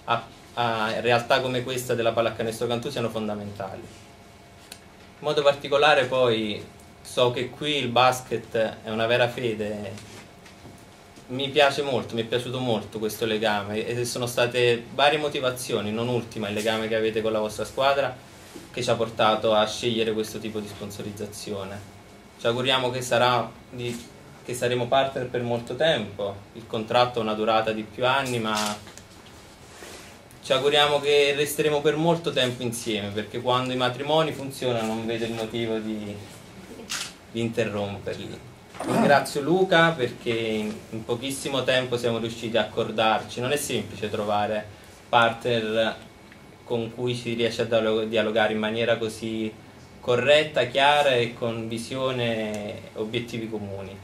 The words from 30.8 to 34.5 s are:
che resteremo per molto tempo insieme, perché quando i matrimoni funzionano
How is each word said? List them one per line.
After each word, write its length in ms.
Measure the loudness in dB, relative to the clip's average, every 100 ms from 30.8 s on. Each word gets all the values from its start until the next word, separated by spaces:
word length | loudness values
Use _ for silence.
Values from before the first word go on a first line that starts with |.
| 6 4
che 340 | 4 6 6 2
resteremo 440 | 0 2 2 4
per 160 | 2 2
molto 340 | 2 2 0
tempo 320 | 0 0 0
insieme, 460 | -4 -4 -4 -4 -2
perché 320 | -6 -6 -4
quando 320 | 0 0 0
i 40 | 0
matrimoni 540 | -2 -2 2 2 2
funzionano 560 | -2 -10